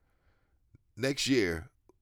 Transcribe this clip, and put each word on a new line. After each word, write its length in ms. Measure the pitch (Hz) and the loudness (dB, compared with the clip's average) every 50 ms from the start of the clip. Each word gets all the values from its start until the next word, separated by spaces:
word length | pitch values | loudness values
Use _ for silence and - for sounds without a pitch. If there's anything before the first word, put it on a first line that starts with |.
| _ _ _ _ _ _ _ _ _ _ _ _ _ _ _ - _ _ - | _ _ _ _ _ _ _ _ _ _ _ _ _ _ _ -20 _ _ -10
next 300 | - 113 135 143 - - | -6 -4 -4 -2 -2 0
year, 440 | 131 135 127 101 87 82 82 82 - _ _ _ _ - _ | 2 2 4 4 2 0 -4 -8 -14 _ _ _ _ -20 _